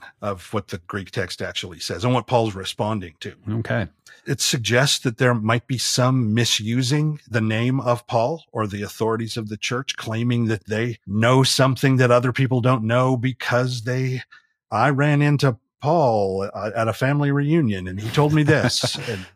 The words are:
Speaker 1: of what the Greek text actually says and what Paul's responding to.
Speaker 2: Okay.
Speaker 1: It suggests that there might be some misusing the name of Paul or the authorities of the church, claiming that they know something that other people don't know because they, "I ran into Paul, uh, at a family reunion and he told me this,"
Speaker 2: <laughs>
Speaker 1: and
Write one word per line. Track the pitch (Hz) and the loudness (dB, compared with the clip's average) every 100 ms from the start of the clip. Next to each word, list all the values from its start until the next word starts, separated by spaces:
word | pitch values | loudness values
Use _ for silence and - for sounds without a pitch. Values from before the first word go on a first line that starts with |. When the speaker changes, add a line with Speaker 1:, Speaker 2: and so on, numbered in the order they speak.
| - - | -20 -12
Speaker 1:
of | 101 95 - | -8 -8 -6
what | 107 - | -8 -6
the | 95 - | -10 -10
Greek | 104 92 | -10 -8
text | - 90 - | -6 -6 -8
actually | 92 - 92 85 | -10 -8 -10 -10
says | - 87 | -8 -4
and | 120 | 0
what | 127 - | 0 2
Paul's | 123 113 | 2 2
responding | 95 95 - 107 110 90 - | -2 -8 -4 -2 -2 -6 -12
to. | 104 - 101 | -16 -12 -8
Speaker 2:
Okay. | 110 107 117 98 - _ - - | -6 -2 -4 -4 -10 _ -14 -6
Speaker 1:
It | 139 | -4
suggests | - 147 104 123 143 - | -2 -2 2 2 4 2
that | 135 110 | -2 2
there | 127 | 2
might | 120 107 120 - | 2 2 0 -2
be | 123 | -4
some | - - 127 131 113 | -2 2 2 2 2
misusing | 110 113 - 107 120 127 151 156 147 - | 2 2 0 -2 -2 0 0 0 -4 -4
the | 120 | -2
name | 110 110 120 131 | 0 0 0 0
of | 123 120 - | 0 -2 0
Paul | 120 120 160 - | 0 0 -2 -8
or | 113 107 | -6 -6
the | 101 | -6
authorities | 101 - 110 113 113 120 | -8 -4 -2 -2 -4 -8
of | 107 | -8
the | 107 | -8
church, | - 123 135 - | -6 -6 -6 -10
claiming | - 110 120 120 113 | -6 -2 0 0 0
that | 110 - | -2 -2
they | 107 120 110 - | -4 -4 -6 -6
know | 101 117 131 | 0 4 6
something | 135 - 135 127 139 131 | 4 4 2 4 2 4
that | 123 | 6
other | 120 127 | 4 4
people | 123 131 127 | 0 0 2
don't | 120 127 | 2 2
know | 110 123 131 127 | 2 2 2 0
because | 127 127 - 120 127 123 | -2 -4 -2 0 0 -4
they, | 110 127 131 127 - - _ _ _ | -6 -4 -4 -6 -10 -20 _ _ _
"I | 101 135 | 0 2
ran | 139 147 147 | 2 2 4
into | 147 143 139 113 _ _ | 4 4 2 0 _ _
Paul, | 131 170 135 110 98 95 101 | 0 2 2 2 0 -2 -4
uh, | 101 107 | -6 -6
at | 110 113 | -2 -2
a | |
family | 104 135 143 143 | 0 0 0 0
reunion | 143 143 165 127 98 92 | 0 2 2 2 -2 -6
and | 92 | -8
he | 110 | -4
told | 127 147 | 0 2
me | 151 | 4
this," | 147 147 123 - 120 | 4 4 2 0 -2
Speaker 2:
<laughs> | - 135 | -4 -6
Speaker 1:
and | 104 92 | -8 -10